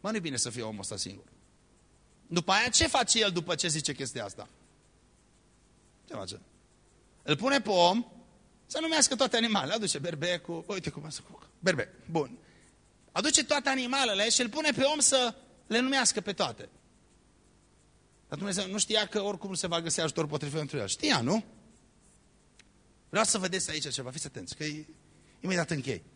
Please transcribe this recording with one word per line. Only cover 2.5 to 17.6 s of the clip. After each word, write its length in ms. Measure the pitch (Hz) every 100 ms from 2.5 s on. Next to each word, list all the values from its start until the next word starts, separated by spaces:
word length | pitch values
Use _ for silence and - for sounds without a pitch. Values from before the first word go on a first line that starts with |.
aia, 160 | 196 247
ce 180 | - 320
face 320 | 254 233 -
el 120 | 214
după 240 | 175 165
ce 140 | 165 175
zice 260 | 156 151
chestia 300 | 139 131 123
asta? 240 | 101 - 101 _ _ _ _ _ _ _ _ _ _ _ _ _ _ _
Ce 100 | -
face? 260 | 277 190 - - _ _ _ _ _ _ _
Îl 140 | - 147
pune 240 | 240 277
pe 80 | 214
om 380 | 190 175 208 240 - - - _ _ _
să 120 | 311
numească 360 | 320 320 269 247
toate 200 | 269 233
animalele. 360 | 226 202 139
Aduce 260 | 220 202 143
berbecul, 680 | 156 165 175 175 - 170 160
uite 240 | 190 165
cum 200 | - 156
se 100 | - -
cucă. 160 | - - _
Berbec, 300 | 175 160 107 - -
bun. 280 | 165 131 - - - - _ _ _ _
Aduce 320 | 170 254 -
toate 240 | 269 285 269
animalele 600 | 269 247 269 247 196 214
și 100 | -
îl 80 | 240
pune 220 | 285 311
pe 120 | 277
om 160 | 269 302
să 360 | 269 269 247 220 - - -
le 140 | 220
numească 400 | 262 269 240 -
pe 120 | 202
toate. 360 | 196 160 104 - - _ _ _ _ _ _ _ _